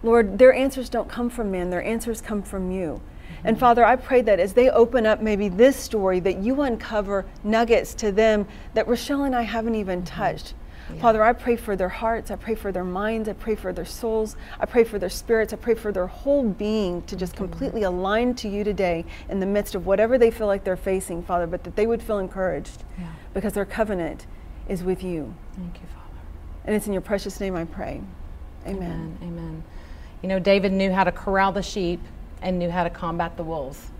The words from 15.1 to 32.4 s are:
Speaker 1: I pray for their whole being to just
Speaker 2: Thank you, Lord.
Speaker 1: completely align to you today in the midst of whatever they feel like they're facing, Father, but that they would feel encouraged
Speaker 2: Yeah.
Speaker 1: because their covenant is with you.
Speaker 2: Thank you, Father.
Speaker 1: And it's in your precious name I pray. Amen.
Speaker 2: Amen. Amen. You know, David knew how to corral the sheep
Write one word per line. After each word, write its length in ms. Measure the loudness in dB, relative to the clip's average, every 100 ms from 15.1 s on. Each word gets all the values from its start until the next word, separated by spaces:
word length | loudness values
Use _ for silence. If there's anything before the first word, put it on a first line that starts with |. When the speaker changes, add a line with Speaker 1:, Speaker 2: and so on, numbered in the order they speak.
| -6 0 2 2
Speaker 1:
I 40 | -2
pray 160 | 0
for 180 | 0 0
their 160 | -2 -4
whole 360 | -4 2 2
being 580 | 2 0 0 0 0 -2
to 120 | -6 -6
just 180 | -6
Speaker 2:
Thank 60 | -4
you, 60 | -8
Lord. 60 |
Speaker 1:
completely 320 | -4 -4 -2
align 520 | -2 0 0 2 2 0
to 120 | -4
you 140 | -2
today 420 | -2 0 2 0 -4 -12 -6
in 100 | -2
the 60 | 0
midst 300 | 0 0 -4
of 100 | 0
whatever 320 | 2 4 6
they 140 | 4
feel 160 | 4 0
like 160 | 0
they're 140 | 0 -2
facing, 460 | 0 -2 -2 -8
Father, 240 | -2 -2 0
but 160 | -4 -6
that 100 | 0
they 120 | 0
would 140 | 0
feel 180 | -2 -4
encouraged 640 | -4 -2 -2 -2 -6 -14 -14 -12
Speaker 2:
Yeah. 100 | -12 -12 -8
Speaker 1:
because 200 | -4 -4
their 120 | -2 -4
covenant 600 | -2 -2 0 -4 -6 -14 -16 -14 -12 -6
is 140 | -4
with 200 | -2 -2
you. 300 | -4 -6 -6 -10 -14 -12
Speaker 2:
Thank 200 | -12 -12
you, 120 | -14
Father. 340 | -14 -14 -14 -14 -14 -14 -12 -2
Speaker 1:
And 100 | -2
it's 120 | 0
in 60 |
your 80 | -4
precious 380 | -2 -4 -4 -6
name 160 | -4 -4
I 100 | -6
pray. 360 | -8 -8 -8 -12 -12 -14 -14 -14 -14 -10
Amen. 520 | -6 -6 -6 -8 -10
Speaker 2:
Amen. 120 | -10 -10
Amen. 260 | -10 -10 -12 -16 -14 -16 -16 -10
You 80 | -2
know, 100 | 0
David 320 | 4 4 4
knew 180 | 2 2
how 120 | 4
to 80 | 2
corral 400 | 2 0 2 2
the 120 | 2
sheep 360 | -4 -2 -2 -2 -8 -14 -14 -8